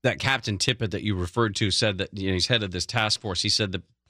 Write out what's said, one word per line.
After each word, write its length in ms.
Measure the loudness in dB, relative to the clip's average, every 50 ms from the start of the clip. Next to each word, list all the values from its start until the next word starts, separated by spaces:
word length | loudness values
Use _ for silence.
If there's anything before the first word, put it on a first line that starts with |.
| 0
that 160 | 0 2 2
Captain 380 | 2 0 0 0 0 -2 -2 0
Tippett 340 | 0 0 0 0 -2 -4
that 120 | -4 -2 -2
you 120 | 0 0
referred 400 | 0 -2 -2 0 0 0 0 2
to 140 | 0 0 0
said 260 | 2 2 2 0 0 -2
that, 200 | -4 -6 -4 -2
you 100 | -2 0
know, 60 | 2
he's 140 | 2 2 2
head 160 | 2 0 0
of 80 | -2
this 140 | -4 -4 -6
task 340 | -2 0 0 2 2 0 -2
force. 220 | -2 -4 -4 -2
He 80 | 0 0
said 220 | 2 2 0 0 -2
that 100 | -4 -8 _ _ _ _ _